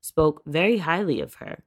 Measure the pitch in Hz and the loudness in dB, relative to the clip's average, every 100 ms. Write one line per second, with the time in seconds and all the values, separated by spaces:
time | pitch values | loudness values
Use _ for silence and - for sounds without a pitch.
0 | - - 156 151 - 151 190 233 160 170 | -4 0 2 0 -4 0 2 2 0 -2
1 | 196 113 - - - - | 0 -2 -4 -10 -14 -14